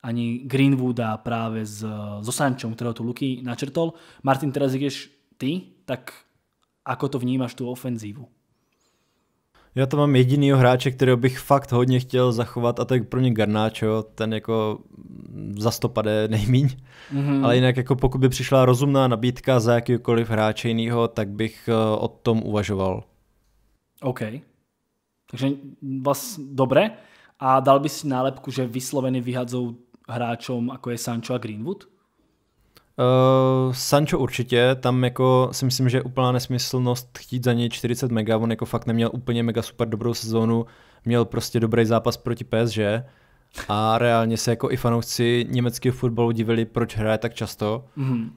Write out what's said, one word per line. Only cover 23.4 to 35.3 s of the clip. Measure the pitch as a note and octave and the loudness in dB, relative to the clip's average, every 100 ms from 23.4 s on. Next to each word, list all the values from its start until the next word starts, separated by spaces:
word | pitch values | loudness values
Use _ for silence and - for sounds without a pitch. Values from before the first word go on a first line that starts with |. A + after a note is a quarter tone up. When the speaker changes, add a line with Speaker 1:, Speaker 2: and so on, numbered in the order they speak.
| _ _ _ _ _ _ | _ _ _ _ _ _
Speaker 1:
OK. | C3 B2 G#2+ B2+ - _ _ _ _ _ _ _ _ | -6 -6 -8 -10 -18 _ _ _ _ _ _ _ _
Takže | A#2 C3+ C#3+ D3 - C#3+ C3+ | -4 -4 -4 -10 -14 -8 -4
vás-, | C3 C3+ - - C#3 | -2 -2 -4 -12 -8
dobre. | C3+ B2+ C3+ G#3+ - - _ _ _ | 0 4 4 2 -4 -20 _ _ _
A | C3 C3 | 2 4
dal | C3 C#3 | 6 4
by | D3 | 4
si | - D3+ | -4 -4
nálepku, | B2+ C3 C3 - | -2 -2 -4 -8
že | B2+ B2+ | -4 -4
vyslovene | B2+ B2+ C#3+ C3 C3 | -4 -4 -2 -2 -2
vyhadzou | A#2+ B2 A#2+ B2+ A#2+ A#2+ _ _ - | -4 -6 -4 -4 -6 -8 _ _ -10
hráčom, | A#2+ A#2 A#2 - B2 A#2+ | -6 -4 -6 -6 -4 -4
ako | C3 B2 | -6 -8
je | A#2 | -8
Sancho | - A#2 A2+ | -6 -6 -4
a | B2 | -6
Greenwood? | A2 G#2 B2 G3+ - _ _ _ _ _ _ _ _ _ _ - | -6 -10 -8 -10 -14 _ _ _ _ _ _ _ _ _ _ -2
Speaker 2:
Eh, | B2+ C3 C3 C3 C3 C3 B2+ | 2 6 6 6 4 2 0
Sancho | B2+ - C#3+ D3 E3+ | -2 0 2 2 0
určitě, | B2 - A#2 A#2+ B2 C3 | -2 -4 0 4 4 2
tam | B2+ B2+ | 0 0
jako | B2 B2+ C3 | 0 2 4